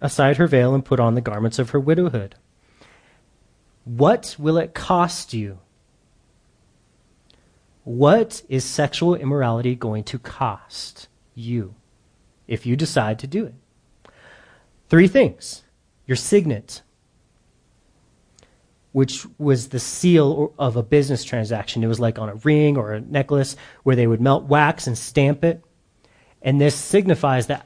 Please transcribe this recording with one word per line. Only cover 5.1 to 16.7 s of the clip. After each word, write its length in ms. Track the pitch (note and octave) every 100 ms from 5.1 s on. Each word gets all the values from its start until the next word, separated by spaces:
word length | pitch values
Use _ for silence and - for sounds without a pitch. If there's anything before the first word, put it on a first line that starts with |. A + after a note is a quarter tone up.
| - -
you? 260 | A2+ G2+ F#2 _ _ _ _ _ _ _ _ _ _ _ _ _ _ _ _ _ _ _ _ _ _
What 580 | - A#2+ C#3+ A3 A3 - -
is 160 | C3
sexual 500 | - - C#3+ - E3+
immorality 600 | F3 C3 C#3+ A#2+ A2+ B2
going 300 | B2 A#2 G#2+
to 140 | G#2 A#2+
cost 880 | - - B2 G2 - - - - - _ _
you 400 | - A#2 A#2+ F#2+ - _ _ _ _ _ _ -
if 200 | A2+ B2
you 100 | C3
decide 420 | D#3+ C#3 A2 A2
to 60 | C3+
do 200 | F#3+ A3+
it? 80 | - _ _ _ _ _ _ - - _ _ _ _ _
Three 200 | E3 F#3+
things. 540 | C4+ D#3+ - - - _ _ _ _ -
Your 100 | B2+
signet, 680 | - G#3 D#3+ G#2+ -